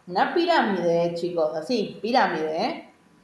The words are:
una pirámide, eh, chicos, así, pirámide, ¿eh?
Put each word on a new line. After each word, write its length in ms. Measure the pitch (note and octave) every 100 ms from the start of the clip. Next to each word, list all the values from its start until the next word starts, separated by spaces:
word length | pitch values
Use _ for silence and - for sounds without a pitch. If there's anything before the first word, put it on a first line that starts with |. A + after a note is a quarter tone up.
| -
una 260 | F3+ C4+
pirámide, 720 | F4 E4+ D#4+ A3+ F#3 E3+ E3+ E3+
eh, 80 |
chicos, 420 | E3+ F3 E3+ D#3 D#3
así, 440 | D#3 A#3+ F#3+ -
pirámide, 640 | G#3+ B3 F#3+ E3 D#3 D#3+ C4+
¿eh? 220 | - - _ _ _